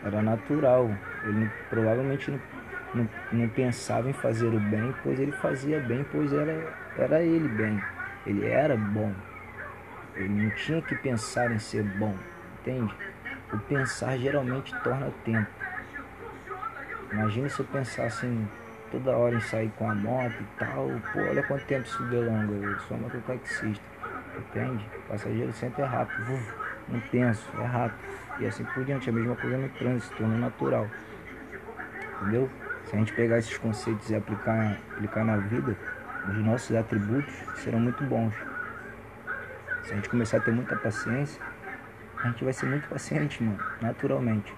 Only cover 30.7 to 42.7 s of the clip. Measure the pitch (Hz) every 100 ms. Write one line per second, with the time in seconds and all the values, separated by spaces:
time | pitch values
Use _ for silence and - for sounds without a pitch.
30.7 | 120 110 - - - - - - - -
31.7 | - - - - - 101 113 131 - -
32.7 | - - 101 110 - 117 117 113 - 117
33.7 | 104 - 110 - 110 101 107 - 110 110
34.7 | 98 - - 104 - 113 107 101 120 135
35.7 | 101 - - - - - 104 107 123 -
36.7 | 113 110 110 101 127 143 - - - -
37.7 | 113 120 123 139 123 113 104 - - -
38.7 | - - - - - - - - - -
39.7 | - - 104 101 123 110 113 110 117 127
40.7 | - 110 101 - 123 143 - - - -
41.7 | - - - - - 123 117 131 127 135